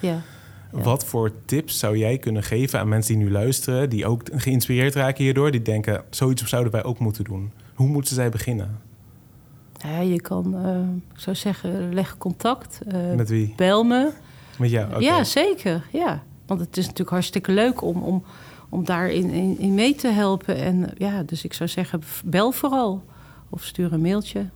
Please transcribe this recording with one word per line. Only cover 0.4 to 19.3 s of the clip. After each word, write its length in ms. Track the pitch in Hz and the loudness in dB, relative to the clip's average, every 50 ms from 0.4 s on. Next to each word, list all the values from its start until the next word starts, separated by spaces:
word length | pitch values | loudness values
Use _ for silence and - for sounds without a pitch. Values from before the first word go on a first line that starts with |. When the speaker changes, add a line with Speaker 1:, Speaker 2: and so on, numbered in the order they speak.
| - - - - - - - | -20 -20 -20 -20 -18 -10 -6
Speaker 1:
Ja. 100 | 131 110 | -2 0
Speaker 2:
Wat 220 | 117 123 143 - | 2 2 2 0
voor 280 | - - 117 113 107 110 - - | -2 -2 0 0 0 -2 -6 -4
tips 340 | - 131 147 151 - - - | -2 -2 -2 -2 -2 -4 -2
zou 180 | - 110 107 107 | 0 0 2 2
jij 200 | 107 110 131 135 | 2 2 0 0
kunnen 240 | - 117 110 107 - | 0 -2 -2 -2 -2
geven 360 | - 113 117 135 135 - 101 | -2 0 0 0 0 0 0
aan 80 | 104 107 | 2 2
mensen 260 | 107 110 107 - 113 | 2 2 2 2 2
die 100 | 104 104 | 2 2
nu 60 | 101 | 2
luisteren, 600 | 101 101 107 131 131 - - 135 127 127 143 135 | 2 2 2 2 0 0 0 0 0 0 0 0
die 160 | 113 101 - | 0 0 0
ook 160 | 107 117 117 - - - | 0 0 0 -2 -4 -4
geïnspireerd 600 | 131 - 131 131 120 - - 127 123 127 139 135 | -2 0 2 2 2 2 2 2 2 2 2 2
raken 300 | 143 131 131 135 - 135 | 2 2 0 2 2 2
hierdoor, 260 | 135 127 139 143 151 | 2 4 4 4 4
die 120 | 139 117 110 | 2 2 0
denken, 420 | 110 107 107 107 110 104 - - - | 0 0 0 0 0 -2 -2 -4 -8
"Zoiets 340 | - - - 131 131 123 117 | -4 0 2 2 2 0 0
zouden 280 | - - 123 123 117 110 | -2 0 0 0 0 0
wij 120 | 110 - | 0 -2
ook 140 | 127 120 - | -2 -2 -2
moeten 260 | 120 107 104 - 101 | -2 -2 -2 -2 -4
doen"? 280 | 101 101 95 98 104 - - - - - | -6 -6 -6 -8 -8 -12 -14 -20 -10 -2
Hoe 140 | - 131 139 | 0 2 2
moeten 260 | 147 143 139 - 127 | 2 0 0 -2 0
zij 140 | 127 123 120 | 0 0 0
beginnen? 480 | 113 104 - 127 120 104 95 98 107 107 - - - - - - - - - - - - - - - - - - - - - | 0 -2 -2 -4 -4 -4 -4 -6 -8 -10 -12 -18 -20 -20 -20 -20 -20 -20 -20 -20 -20 -20 -20 -20 -20 -20 -20 -20 -16 -12 -8
Speaker 1:
Nou 120 | 151 156 | -6 -2
ja, 60 | 170 | -2
je 200 | 180 185 175 170 | 0 0 0 0
kan, 360 | - - 185 180 175 185 190 180 185 | -2 -4 -4 -2 -2 -2 -2 -2 -2
eh, 500 | 190 185 180 185 185 180 180 - - - | -2 0 0 -2 -2 -4 -4 -8 -10 -16
ik 60 | - | -10
zou 160 | - 190 190 | -6 -6 -4
zeggen, 580 | - - 208 185 - - 175 180 190 180 175 175 | -2 -2 -2 -2 -2 -4 -4 -4 -4 -4 -2 -2
leg 240 | 190 185 - - - | -2 -2 -2 -4 -6
contact, 640 | - 185 180 - - 226 262 262 - - - - - 214 | -6 -6 -4 -2 0 -2 -2 -2 -6 -12 -16 -12 -8 -6
eh, 260 | 185 180 175 175 175 | -4 -2 -2 0 0
Speaker 2:
Met 120 | 120 113 104 | 0 2 2
wie? 240 | 113 110 107 104 - | 2 0 0 0 0
Speaker 1:
bel 280 | - 185 185 202 220 233 | 2 4 6 6 6 6
me. 260 | 240 240 254 269 311 294 - - - - - - - - - | 4 4 4 2 2 -2 -6 -12 -20 -20 -20 -20 -14 -4 0
Speaker 2:
Met 120 | 123 120 | 0 2
jou? 180 | 117 113 104 104 - | 2 2 0 0 0
Oké. 40 | - 240 | 2 4
Speaker 1:
Ja, 200 | 285 349 330 233 | 4 4 4 4
zeker. 640 | - - 277 339 415 359 - - 190 165 170 147 - - | 4 2 2 4 4 2 0 0 0 0 0 -2 -4 -2
Ja. 300 | 311 349 - - 143 - - - - - | 0 0 0 -2 -4 -6 -12 -18 -14 -6
Want 140 | - 202 170 | -4 -2 -2
het 160 | 175 - - | -2 -2 -2
is 60 | 190 180 | -2 -2
natuurlijk 280 | - - - 180 - | -2 -2 -4 -2 0
hartstikke 420 | 180 180 175 - - 196 - 196 190 | 0 0 0 0 -2 -2 0 2 4
leuk 300 | 202 226 254 247 - - | 4 4 4 2 0 -2
om, 200 | 170 170 180 - | -2 -2 -2 0
om, 200 | 170 185 180 - - - - - - - - - - | 0 0 -2 -2 -6 -12 -20 -20 -20 -20 -20 -14 -6
om 160 | - 185 175 | -4 -4 -2
daarin 460 | 185 180 170 180 180 156 175 185 175 | -2 0 0 0 0 0 0 0 0